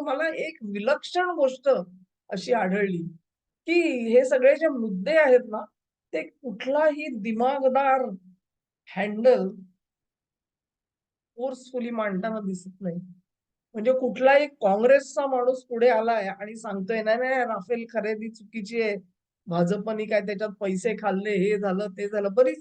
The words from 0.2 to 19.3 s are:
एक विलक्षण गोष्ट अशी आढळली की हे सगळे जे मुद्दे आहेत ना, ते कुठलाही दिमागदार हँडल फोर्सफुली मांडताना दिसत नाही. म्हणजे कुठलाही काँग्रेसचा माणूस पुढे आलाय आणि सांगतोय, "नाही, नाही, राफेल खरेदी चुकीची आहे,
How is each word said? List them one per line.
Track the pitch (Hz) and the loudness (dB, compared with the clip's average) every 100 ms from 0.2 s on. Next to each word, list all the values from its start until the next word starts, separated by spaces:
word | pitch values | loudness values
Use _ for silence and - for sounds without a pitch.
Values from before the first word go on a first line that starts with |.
| 320 - | -2 -4
एक | 311 320 | -8 -8
विलक्षण | 208 202 214 302 - 349 359 | -8 -4 -2 -2 -2 -2 -2
गोष्ट | 330 269 262 277 226 180 - _ _ - | 0 0 0 0 0 -2 -14 _ _ -12
अशी | 202 247 | -8 -2
आढळली | 240 190 202 196 175 165 - _ _ _ _ - | 0 0 0 0 -2 -6 -12 _ _ _ _ 0
की | 349 320 254 226 | 2 2 0 4
हे | 240 262 | 4 6
सगळे | 269 262 294 | 6 6 6
जे | 311 | 2
मुद्दे | 262 220 185 208 320 | 0 -4 -4 2 4
आहेत | 294 247 214 | 6 6 4
ना, | 214 - _ _ _ _ | -6 -10 _ _ _ _
ते | - | -8
कुठलाही | - _ 262 190 254 294 311 294 302 | -8 _ -12 -8 -2 2 2 0 -4
दिमागदार | 240 214 220 254 277 262 262 277 262 233 190 - _ _ _ _ _ - 185 | -6 -4 0 0 2 2 2 4 2 0 -8 -16 _ _ _ _ _ -10 -6
हँडल | 208 214 247 220 190 - - _ _ _ _ _ _ _ _ _ _ _ _ _ _ _ _ 226 | -4 2 4 4 2 -6 -16 _ _ _ _ _ _ _ _ _ _ _ _ _ _ _ _ -8
फोर्सफुली | 262 254 - 254 233 | -8 -8 -10 -8 -6
मांडताना | 233 214 185 220 220 | -4 -4 -4 -4 -6
दिसत | 196 180 185 - | -6 -8 -10 -10
नाही. | 185 170 - - _ _ _ _ _ | -8 -8 -10 -18 _ _ _ _ _
म्हणजे | 220 220 | -2 0
कुठलाही | 262 254 196 262 285 294 | 0 -2 2 4 4 2
काँग्रेसचा | - 202 202 240 277 277 311 277 | 0 0 2 4 4 2 -4 -2
माणूस | 262 247 254 - | 0 0 -2 -6
पुढे | 233 240 | 2 4
आलाय | 220 226 226 190 | 4 2 -2 -4
आणि | 190 208 226 | -8 -12 -12
सांगतोय, | 226 196 190 226 | -8 -6 -4 -2
"नाही, | 220 226 | 0 0
नाही, | 254 | 0
राफेल | 262 233 214 185 240 226 | 0 -2 -4 -6 -6 -4
खरेदी | 226 202 214 226 | -6 -4 -4 -8
चुकीची | 220 196 226 196 233 | -14 -14 -12 -6 -4
आहे, | 220 202 - _ _ | -2 -4 -8 _ _